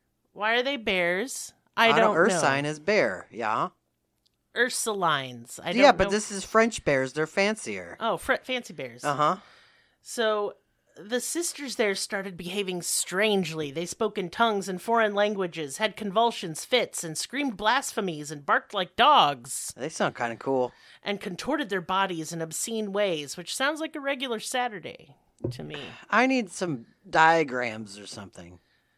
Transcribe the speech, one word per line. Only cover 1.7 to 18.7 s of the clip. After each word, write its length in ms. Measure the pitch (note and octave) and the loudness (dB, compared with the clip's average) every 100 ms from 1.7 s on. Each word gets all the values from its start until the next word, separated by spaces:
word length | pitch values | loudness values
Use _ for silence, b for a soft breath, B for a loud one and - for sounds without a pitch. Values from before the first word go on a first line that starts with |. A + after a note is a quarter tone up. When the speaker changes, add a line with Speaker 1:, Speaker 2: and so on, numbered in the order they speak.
| - | 2
Speaker 1:
I 120 | A3+ | 4
Speaker 2:
I 40 | |
know 200 | D#3 - | 6 6
Speaker 1:
don't 140 | D#3+ G3+ | 6 4
know. 80 | F3 | 6
Speaker 2:
Ursine 300 | D3 C#3 D3 | 4 2 0
is 140 | D3+ | -2
bear, 460 | F#3 G#3 A#2 F2 - | 2 4 4 0 -10
yeah. 380 | G#2+ A2 A#2+ F3+ _ _ _ _ _ _ _ _ A3+ | -6 -2 0 -2 _ _ _ _ _ _ _ _ -2
Speaker 1:
Ursulines. 1040 | B3 - A3+ G3+ E3 C#3+ C3 A#2+ A#2 - | 0 0 -4 0 2 0 -2 -12 -16 -10
I 80 | E3 | -2
Speaker 2:
Yeah, 160 | A3 C#4 | 8 8
Speaker 1:
don't 100 | F#3 | 8
Speaker 2:
but 60 | |
Speaker 1:
know. 60 | G3 | 2
Speaker 2:
this 180 | G#3 G#3 | 0 -2
is 140 | G3 - | -8 2
French 400 | A3 A3+ - D#3 | 4 4 2 2
bears. 280 | C3+ C3 | 2 0
They're 120 | D3+ D#3 | -2 -2
fancier. 720 | G3+ G3+ G#3 A#2 F#2+ F2 - | 2 0 0 -6 -8 -8 -4
Speaker 1:
Oh, 180 | A3+ E3+ | -2 -2
fr-, 180 | - B3 | 0 -2
fancy 280 | - B3 - | -2 -8 -8
bears. 300 | D3+ B2+ A#2+ | -12 -12 -4
Speaker 2:
Uh-huh. 340 | D3 C#3+ D3+ F#3+ b b b b b b | -2 2 2 2 b b b b b b
Speaker 1:
So 500 | - - A3 G#3+ G#3 - _ _ _ - | -12 -2 0 0 -4 -8 _ _ _ -20
the 240 | G#3 B3 | -6 -4
sisters 560 | - E4 E4+ - C4+ A3+ | -2 -4 -4 -6 -10 0
there 180 | G#3 G3 | 0 0
started 420 | - G3+ G3 F3 | -4 -6 -8 -10
behaving 460 | F3 G#3 F#3 F3+ | -6 -4 -4 -4
strangely. 880 | - - - F3+ G#3+ G3 D#3+ D#3+ C#3+ | -4 -4 -2 0 2 2 0 -4 -6
They 160 | C#3+ F3 | -6 -8
spoke 320 | - G#3+ G#3+ | -4 -4 -2
in 100 | F3 | -8
tongues 400 | - A#3 G3+ F#3+ | 0 2 2 -4
and 100 | F3+ | -6
foreign 360 | A#3 A#3 G#3+ G3+ | 0 2 2 2
languages, 600 | G#3 G3 F3 D#3+ C#3+ - | 0 0 -4 -4 -8 -2
had 200 | G#3+ - | -4 -2
convulsions, 680 | G#3 G#3 A#3 - G3+ - - | -2 2 2 0 -8 -8 0
fits, 380 | B3 F#3+ - | 0 0 -6
and 140 | E3 D#3 | -8 -8
screamed 400 | - C4+ C#4 F#3+ | -6 -4 -4 0
blasphemies 720 | G#3+ C4 - A#3 F#3+ D3+ D3 | 2 2 0 -4 -4 -4 -8
and 160 | D3 C#3 | -8 0
barked 300 | B3+ - | 0 0